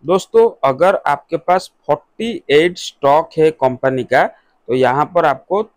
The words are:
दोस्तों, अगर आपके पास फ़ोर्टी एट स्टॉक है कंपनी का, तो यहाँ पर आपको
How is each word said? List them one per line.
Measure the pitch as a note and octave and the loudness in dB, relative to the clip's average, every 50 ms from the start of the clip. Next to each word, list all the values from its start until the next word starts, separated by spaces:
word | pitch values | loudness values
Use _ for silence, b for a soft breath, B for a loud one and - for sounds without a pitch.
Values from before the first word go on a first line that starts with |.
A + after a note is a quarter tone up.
| _ | _
दोस्तों, | C#3 F3 F#3+ - _ _ A3+ A3+ A3+ - _ - | -2 -2 -2 -2 _ _ 2 2 2 0 _ -2
अगर | C3+ C3+ C3 E3 F#3+ G3 - - | -2 0 2 2 0 0 0 0
आपके | D3 C#3+ C#3+ - _ E3 D#3+ | -2 -4 -4 -4 _ -8 -8
पास | - - F3+ F#3+ - - _ _ _ | -2 0 -2 -2 -2 -6 _ _ _
फ़ोर्टी | - - - _ _ _ _ A3 A3+ A3+ - _ - C#3 | -4 -4 -4 _ _ _ _ -8 -8 -8 -10 _ 0 2
एट | D3 D#3+ F3+ F3+ - | 2 2 2 -2 -6
स्टॉक | - - - _ - C#3 C#3+ D#3 D#3+ D#3+ - D#3+ | -14 -16 -16 _ 0 2 2 2 0 -2 -2 0
है | D#3 D#3+ D#3 | 0 0 0
कंपनी | _ - C3 C3 B2 - C3 C3+ C3 A#2 | _ -4 -4 -4 -2 -4 -4 -2 -2 -4
का, | - B2+ C3+ F3 | -2 0 0 0
तो | A3+ - _ _ _ _ _ _ - A#2 | 0 -4 _ _ _ _ _ _ -4 -2
यहाँ | C3 B2+ B2 B2 C#3+ D3+ D#3 - | 0 0 0 0 0 -2 -2 -2
पर | - - | 0 0
आपको | D3 C3+ - _ _ F3 G3+ A3+ A3 _ | 0 -2 -2 _ _ -6 -6 -6 -6 _